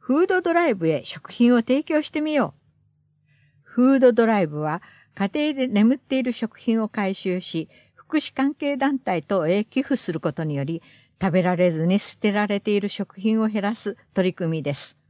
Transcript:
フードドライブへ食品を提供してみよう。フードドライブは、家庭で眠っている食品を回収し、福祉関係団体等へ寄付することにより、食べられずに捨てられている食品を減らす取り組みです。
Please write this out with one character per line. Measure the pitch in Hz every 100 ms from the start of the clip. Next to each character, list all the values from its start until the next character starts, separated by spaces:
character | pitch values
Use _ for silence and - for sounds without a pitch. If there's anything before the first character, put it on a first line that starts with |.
| -
フ | 277
ー | 370
ド | 370
ド | 349
ラ | 330 339
イ | 202
ブ | 165
へ | 151
食 | - - -
品 | - 240 247
を |
提 | 226 262
供 | - 311
し | 302
て | 302
み | 302
よ | 302 214 -
う。 | _ _ _ _ _ _ _ _ _ _
フ | _ - 254 269
ー |
ド | 247
ド | 240
ラ | 226 214
イ | 165
ブ | 147
は、 | 151 165 - - _ -
家 | 196 302 302
庭 |
で | 269 254
眠 | 202 220 269
っ |
て | _ 262
い |
る | 254
食 | 226 220 -
品 | - 226
を | 214
回 | - 196
収 | 190 185 180
し、 | - 165 160 _ _ _
福 | - 311
祉 | -
関 | - 277
係 | 294 285 285
団 | 269 269
体 | - 180
等 | 147 196 156
へ | 196
寄 | 214 -
付 | 277 269
す | -
る | 160
こ | 170
と | 147
に | 160
よ | 143
り、 | 139 165 _ _ _ _
食 | 190
べ | 170
ら | 180 175
れ | 180
ず | 160 165
に | 196
捨 | - -
て | 214
ら | 202 208
れ | 202
て | 214
い | 208
る | 196
食 | - 196 -
品 | 208 220
を | 220
減 | 214
ら | 202
す | 226 - - _
取 | - 185
り |
組 | - 170 160
み |
で | 143
す。 | 143 - _ _